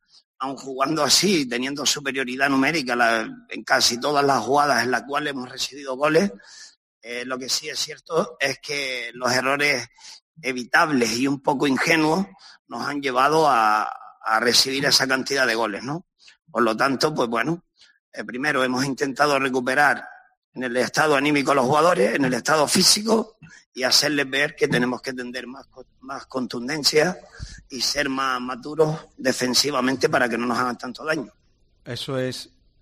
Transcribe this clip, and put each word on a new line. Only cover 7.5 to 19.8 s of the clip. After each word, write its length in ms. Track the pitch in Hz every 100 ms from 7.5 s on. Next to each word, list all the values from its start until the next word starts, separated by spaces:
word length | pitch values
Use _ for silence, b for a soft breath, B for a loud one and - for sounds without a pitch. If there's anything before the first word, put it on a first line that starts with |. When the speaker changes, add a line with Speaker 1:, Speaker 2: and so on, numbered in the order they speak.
| - 151
Speaker 1:
es 100 | 127
cierto 580 | 156 143 - 165 214 -
es 180 | 139 135
que 500 | - 143 135 127 117
los 180 | 123 123
errores 560 | 127 131 143 147 127 117 B B B _ -
evitables 760 | 127 127 110 160 160 131 113 117
y 80 | 139
un 140 | 139
poco 260 | 156 131 143
ingenuos 600 | 127 - 160 156 180 196 B B B _
nos 180 | 120 135
han 140 | 143
llevado 460 | 139 123 143 160 147
a, 340 | 117 107 107
a 560 | 65 - - - 107 110
recibir 440 | 120 113 135 135 143
esa 200 | - 131
cantidad 400 | 131 120 139 123
de 80 |
goles, 280 | 113 107 98
¿no? 240 | 120 170 - _ b b _
Por 120 | 113
lo 140 | 110 110
tanto, 380 | 135 123 156
pues 140 | 156 117
bueno, 360 | 113 139 175 - b b b _
eh, 120 | 139
primero 380 | 104 123 151 135
hemos 200 | 127 127
intentado 540 | 139 120 139 127 147 135
recuperar 640 | 135 131 123 135